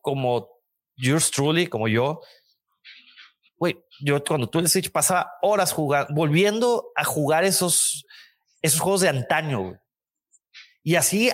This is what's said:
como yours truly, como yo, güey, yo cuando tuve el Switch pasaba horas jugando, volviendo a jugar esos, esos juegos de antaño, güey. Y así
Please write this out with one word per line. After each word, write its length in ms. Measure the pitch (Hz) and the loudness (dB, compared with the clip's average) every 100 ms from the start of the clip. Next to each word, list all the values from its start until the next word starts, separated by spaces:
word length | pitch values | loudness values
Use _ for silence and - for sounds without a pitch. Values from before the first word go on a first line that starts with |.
como 480 | 143 139 127 120 120 _ _ _ _ - | -6 -2 0 -2 -4 _ _ _ _ -4
yours 340 | 127 156 - | 0 2 0
truly, 360 | - 143 165 175 | 0 2 2 0
como 200 | 113 110 | -2 0
yo, 340 | 113 135 170 - - _ _ _ _ - - - - - _ _ _ | 2 0 -4 -12 -20 _ _ _ _ -20 -20 -20 -20 -20 _ _ _
güey, 200 | 170 - _ - | -4 -4 _ -8
yo 220 | 143 143 | -2 -2
cuando 240 | 143 156 117 | 0 -2 -2
tuve 140 | 170 | -2
el 60 | 170 | 0
Switch 220 | 190 - | 0 -2
pasaba 420 | 160 - 180 - - | -2 0 0 -2 -2
horas 300 | 190 208 180 | 0 2 0
jugando, 420 | - 147 143 143 | -2 0 0 0
volviendo 760 | 147 156 156 202 214 240 233 - - | 0 2 4 2 2 0 0 -2 -4
a 80 | |
jugar 400 | 147 156 143 160 | -2 -2 0 2
esos, 600 | 190 185 180 - - 147 - - - _ _ _ | 2 0 0 0 -2 -4 -12 -20 -20 _ _ _
esos 180 | 160 156 | -2 0
juegos 200 | 180 196 | 0 2
de 80 | 180 | 2
antaño, 520 | 135 123 160 156 120 | 0 -2 -2 -2 -4
güey. 160 | 92 87 _ _ _ _ _ _ _ - - _ | -6 -10 _ _ _ _ _ _ _ -20 -20 _
Y 100 | 151 | 0
así 360 | 170 - 196 240 | 2 2 2 0